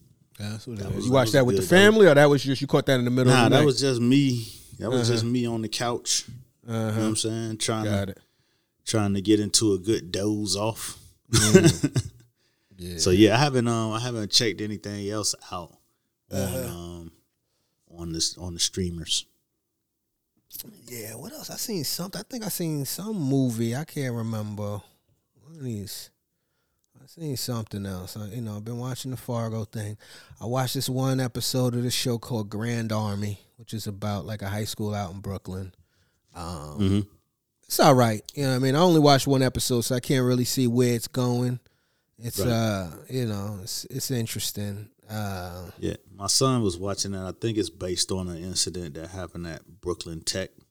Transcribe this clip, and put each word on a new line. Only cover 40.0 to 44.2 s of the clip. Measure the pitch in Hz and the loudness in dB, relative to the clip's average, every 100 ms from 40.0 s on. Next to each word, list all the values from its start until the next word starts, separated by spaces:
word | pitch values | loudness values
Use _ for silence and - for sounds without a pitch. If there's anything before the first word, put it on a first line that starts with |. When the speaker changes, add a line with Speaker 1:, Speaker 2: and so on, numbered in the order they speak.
| - 135 127 | 0 2 2
Speaker 1:
really | 123 120 | 2 0
see | - 123 | 2 2
where | 120 123 | 4 2
it's | 120 - | 2 -2
going. | - 123 123 123 123 _ _ _ _ _ - | -2 0 0 -2 -4 _ _ _ _ _ -14
It's, | 117 - | -8 -2
Speaker 2:
Right. | 110 | 0
Speaker 1:
uh, | 113 113 98 87 - - | 2 0 -2 -4 -12 -8
you | 127 117 | -4 -4
know, | 104 101 101 | -4 -6 -10
it's, | 92 - - | -10 -10 -8
it's | 131 - | -8 -4
interesting. | 123 | -4